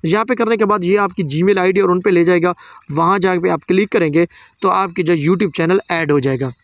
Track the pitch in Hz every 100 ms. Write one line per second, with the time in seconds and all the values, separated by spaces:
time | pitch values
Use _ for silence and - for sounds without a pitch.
0 | 165 202 220 240 226 226 208 208 175 202
1 | 196 185 156 151 185 190 180 190 190 180
2 | 202 175 170 180 175 170 - - - 147
3 | 170 196 190 180 180 165 - 185 208 226
4 | 165 151 170 - - _ 190 185 190 175
5 | 165 170 151 185 196 - 165 190 - 170
6 | 156 143 135 131 131 -